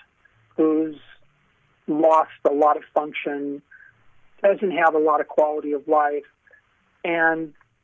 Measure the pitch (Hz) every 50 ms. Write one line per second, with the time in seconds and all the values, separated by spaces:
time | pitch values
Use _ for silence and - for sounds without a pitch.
0 | - _ _ _ _ _ _ _ _ _ _ - 156 156 156 156 160 156 147 143
1 | - - - - _ _ _ _ _ _ _ _ _ _ _ _ _ - 156 151
2 | 160 160 160 160 156 - - - - 151 143 143 151 147 147 151 - - _ 156
3 | 147 151 147 - - 160 143 143 143 143 139 143 - _ - - - - _ _
4 | _ _ _ _ - _ _ _ - 202 196 - 220 185 147 165 170 160 156 156
5 | 156 156 151 147 147 - - - 151 151 151 151 147 147 147 139 139 156 156 151
6 | 147 147 147 147 143 - _ _ _ _ _ _ _ _ _ _ _ _ _ _
7 | - 180 165 165 160 165 165 160 160 151 - _ _ _ _ _